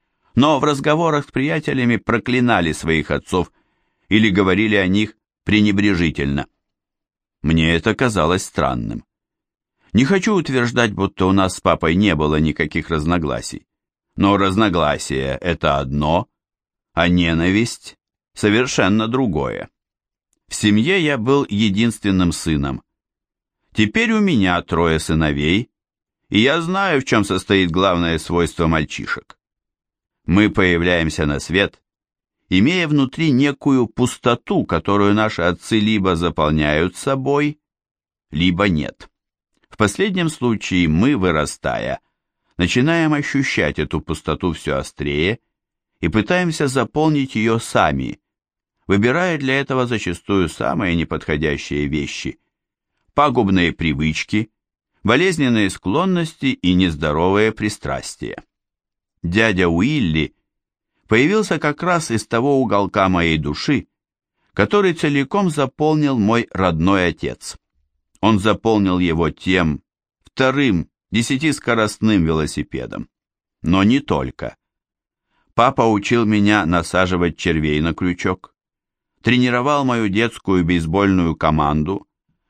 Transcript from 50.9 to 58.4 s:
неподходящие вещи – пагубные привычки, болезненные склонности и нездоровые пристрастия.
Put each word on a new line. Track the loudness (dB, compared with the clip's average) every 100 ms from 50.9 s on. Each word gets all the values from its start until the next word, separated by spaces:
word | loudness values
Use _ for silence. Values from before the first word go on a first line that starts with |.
| -2
неподходящие | -2 -6 -4 -2 -2 -4 -4 -4 -2
вещи – | -4 -6 -8 -12 -12 _ _ _ _ _ _ _
пагубные | 0 0 2 2 2 2
привычки, | 0 -4 -2 -2 -4 -4 -4 -4 _ _ _ _ _
болезненные | 0 2 2 0 0 2 0
склонности | -4 -4 -2 0 -2 -4 -4 -4
и | -2 0
нездоровые | 2 2 0 -2 0 2 2 2
пристрастия. | 0 -6 -6 -8 -8 -10 -12 -12 -12